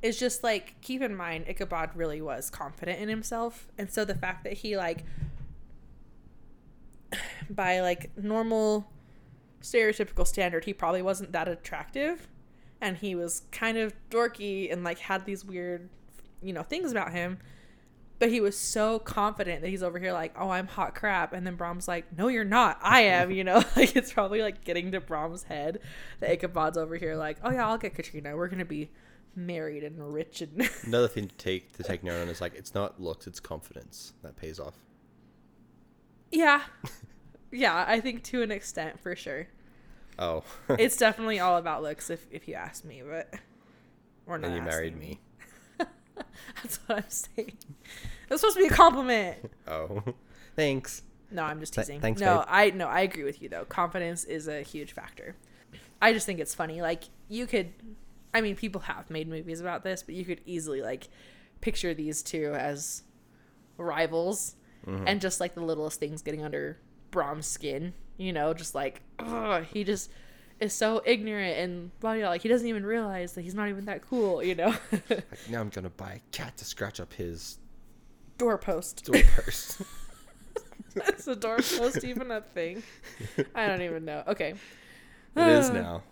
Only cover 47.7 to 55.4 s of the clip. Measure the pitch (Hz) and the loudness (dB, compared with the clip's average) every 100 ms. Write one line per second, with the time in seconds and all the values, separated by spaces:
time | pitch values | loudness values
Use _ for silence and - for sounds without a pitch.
47.7 | 143 - - - - - 294 440 370 370 | -20 -18 -14 -12 -12 -4 4 4 6 6
48.7 | - 339 254 254 233 185 - 110 - - | 10 10 10 2 2 2 -4 -12 -16 -8
49.7 | - 78 101 104 120 - - - - 151 | -6 -4 -4 -6 -8 -14 -20 -12 0 2
50.7 | 135 - - - - - 190 156 156 156 | 0 -4 -12 -14 -20 -12 -6 -4 -4 -6
51.7 | - 110 143 127 147 196 175 - 185 208 | -4 -4 0 0 4 6 4 6 6 6
52.7 | 185 165 151 190 175 143 143 - - - | 4 0 2 2 0 -6 -6 -8 -8 -6
53.7 | - 175 185 170 170 - 160 156 151 143 | -2 0 0 -4 -4 -6 -6 -6 -8 -10
54.7 | 156 151 - - - - - | -12 -12 -12 -14 -16 -16 -18